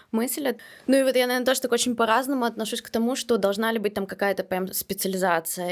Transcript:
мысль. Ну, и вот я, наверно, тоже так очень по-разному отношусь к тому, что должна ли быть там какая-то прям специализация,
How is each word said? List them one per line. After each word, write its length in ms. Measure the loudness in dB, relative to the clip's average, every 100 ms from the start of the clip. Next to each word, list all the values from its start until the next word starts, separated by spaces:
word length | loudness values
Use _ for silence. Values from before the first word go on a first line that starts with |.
| -4
мысль. 460 | -2 -2 -2 -4 -4 -10 -6 2
Ну, 80 | 4
и 40 |
вот 100 | 4
я, 120 | 2 2
наверно, 180 | 2 2
тоже 140 | 0
так 100 | 0
очень 220 | 0 0
по-разному 500 | 2 2 2 2 0
отношусь 380 | 0 -2 -6 -6
к 80 | -4
тому, 240 | -2 0
что 220 | 0 0 2
должна 320 | 2 0 0
ли 80 | 0
быть 160 | -2
там 120 | -4 -6
какая-то 360 | -2 -2 0
прям 300 | -2 -4 -4
специализация, 1000 | -6 -6 -4 -4 0 2 2 -2 -6 -4